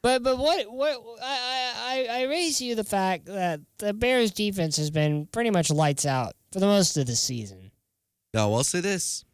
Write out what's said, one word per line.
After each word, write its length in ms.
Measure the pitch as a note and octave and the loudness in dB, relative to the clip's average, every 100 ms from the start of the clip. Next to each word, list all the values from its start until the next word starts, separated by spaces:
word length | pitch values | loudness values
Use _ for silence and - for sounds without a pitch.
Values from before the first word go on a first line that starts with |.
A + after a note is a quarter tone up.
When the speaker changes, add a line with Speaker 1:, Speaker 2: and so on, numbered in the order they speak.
Speaker 1:
But, 200 | A#3+ B3+ | 2 2
but 160 | B3 B3+ | 2 2
what, 340 | C#4+ F4 G#3+ | 2 2 -2
what, 260 | B3 D4 C4 A3+ A#3 | -2 -2 -2 -10 -12
I, 840 | B3+ C4+ B3 C4 B3+ A#3+ B3 C4 B3 | -6 -4 -4 -4 -4 -4 -4 -2 -2
I, 0 | |
I, 120 | A#3+ | -2
I 20 | C4 | 0
raise 320 | D#4+ E4+ C#4 | 0 0 -2
to 60 | |
you 100 | B3 | -2
the 100 | A3+ | -4
fact 420 | G3+ G3 F#3+ F3+ - | -2 0 0 -2 -4
that 340 | G3 F3 D#3 - _ | -4 -2 -2 -8 _
the 140 | G#3 | -4
Bears' 380 | G#3 A#3+ B3+ A3+ | 0 2 4 2
defense 460 | F#3 G#3 G3 D#3+ D3+ | 0 -2 0 -2 0
has 140 | D3+ | 0
been 360 | D#3 D3+ D3+ D3+ | 2 2 2 -2
pretty 240 | - A#3 | -2 2
much 200 | F#3+ D#3 | 2 2
lights 360 | D3+ D3+ C#3+ C#3+ | 4 2 2 0
out 280 | C3 A#2+ - _ | 0 -2 -8 _
for 80 | F#3+ | 0
the 60 | G3 | 4
most 300 | G3+ F3+ D3+ | 4 4 2
of 100 | B2+ | 0
the 100 | A#2 | 0
season. 540 | - A#2+ G#2 F#2+ G2 _ _ _ _ _ _ | -2 -4 -8 -14 -20 _ _ _ _ _ _
Speaker 2:
Now, 200 | A2 G#2+ | 0 2
I'll 120 | A2 | 2
say 160 | C#3+ F3+ | 0 0
this. 440 | F#3 F#3+ - - _ | -2 -2 -4 -8 _